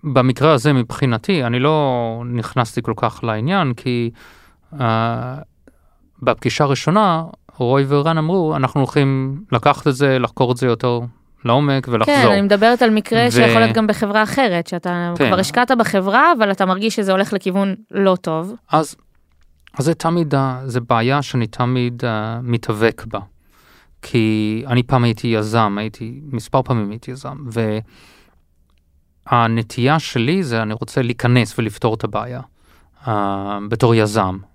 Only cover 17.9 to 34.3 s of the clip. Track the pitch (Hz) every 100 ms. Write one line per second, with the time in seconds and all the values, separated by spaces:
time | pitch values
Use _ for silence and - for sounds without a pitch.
17.9 | 196 196 180 180 160 175 233 _ 156 151
18.9 | - _ _ _ _ _ _ _ - -
19.9 | 170 165 170 160 139 135 127 135 123 120
20.9 | 117 117 139 135 127 113 - 123 127 123
21.9 | 120 123 110 107 117 123 117 - 107 113
22.9 | - 113 107 98 _ _ _ _ _ _
23.9 | _ - 120 110 107 107 110 135 123 123
24.9 | 131 120 107 120 113 107 113 110 101 110
25.9 | 110 113 127 151 127 - 135 127 120 104
26.9 | 107 - 127 131 160 135 113 110 107 110
27.9 | _ - _ _ _ _ _ _ _ _
28.9 | _ _ _ - 120 113 113 110 - 123
29.9 | 160 - 131 117 185 165 117 107 107 117
30.9 | - 123 123 123 123 117 - 113 101 120
31.9 | 110 113 104 110 123 127 _ _ _ _
32.9 | _ - 107 101 98 101 101 101 110 123
33.9 | 113 107 107 95